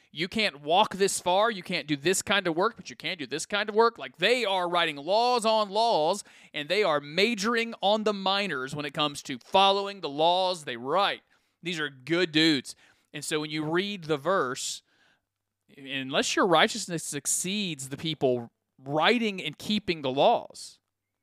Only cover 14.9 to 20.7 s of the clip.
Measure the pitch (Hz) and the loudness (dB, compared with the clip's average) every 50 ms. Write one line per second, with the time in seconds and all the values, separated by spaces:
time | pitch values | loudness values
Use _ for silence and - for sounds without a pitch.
14.9 | _ _ _ _ _ _ _ _ _ _ _ _ _ _ _ _ - 143 135 131 | _ _ _ _ _ _ _ _ _ _ _ _ _ _ _ _ -20 -20 -12 -8
15.9 | 139 135 131 131 147 185 254 - - 339 269 185 165 156 190 226 - 220 - - | -8 -8 -6 -2 -2 -2 -2 0 2 2 4 4 6 4 4 2 0 -6 -8 -6
16.9 | 170 156 - - 151 139 - - - - - 185 196 214 202 175 156 131 131 131 | -6 -8 -6 -8 -10 -6 -4 -4 -4 -2 -2 -2 -2 -2 -4 -4 -6 -8 -10 -12
17.9 | 143 139 - 160 151 - 147 131 123 120 117 113 _ _ _ _ _ _ 131 135 | -10 -6 -6 -6 -2 0 2 2 2 0 -2 -8 _ _ _ _ _ _ -10 -4
18.9 | 143 156 160 196 233 240 233 214 196 180 139 151 131 - - - 214 208 - - | 0 2 4 4 4 4 0 -2 -4 -4 -8 -8 -10 -8 -4 -2 -2 -2 0 -2
19.9 | 170 160 139 131 131 139 160 220 240 147 - - - - - - | -4 -2 -2 -2 2 4 4 6 4 4 0 -6 -14 -18 -18 -18